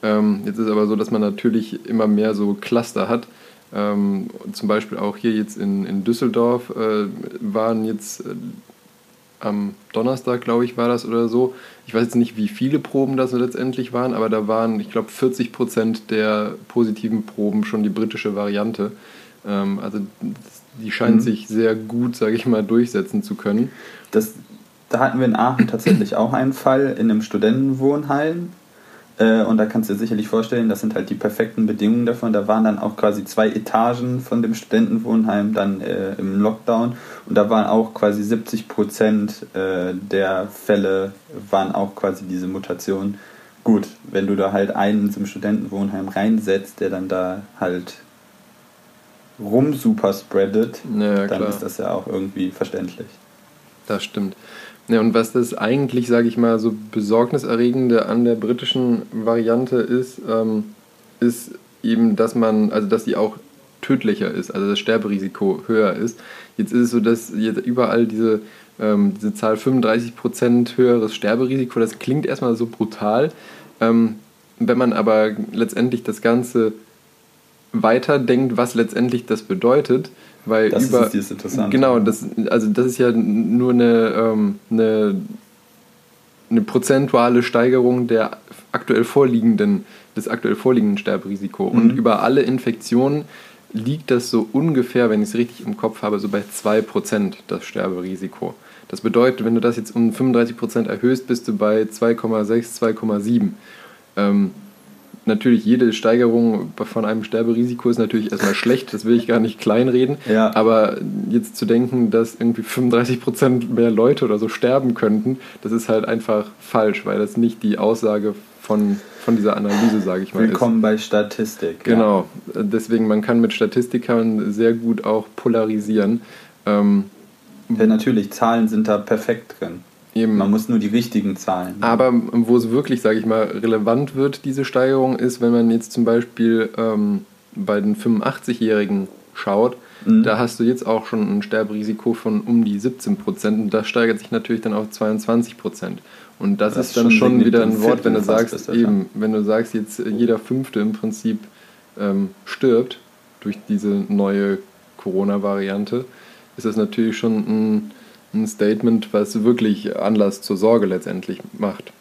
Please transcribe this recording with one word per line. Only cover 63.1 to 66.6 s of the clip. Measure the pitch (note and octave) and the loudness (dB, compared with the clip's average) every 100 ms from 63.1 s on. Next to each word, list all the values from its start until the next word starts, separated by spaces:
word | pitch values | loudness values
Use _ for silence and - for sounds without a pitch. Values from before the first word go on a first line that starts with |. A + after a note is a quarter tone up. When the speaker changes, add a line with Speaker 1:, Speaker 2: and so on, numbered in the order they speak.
Speaker 1:
auch | - G#2+ - - _ _ _ | -2 -2 -4 -20 _ _ _
tödlicher | - C3+ A2 G2+ F#2+ | -2 0 0 -2 -2
ist, | F2+ F2+ | -4 -6
also | F#2 G2+ | -4 -2
das | G2+ | -2
Sterberisiko | - A2+ G#2 G2+ F#2+ - G2 F#2 - | 0 0 0 -4 -4 -2 -2 -2 0
höher | A2+ G#2 | 2 2
ist. | F2+ A#2 - - - - | 0 -4 -6 -20 -20 -18
Jetzt | - | -6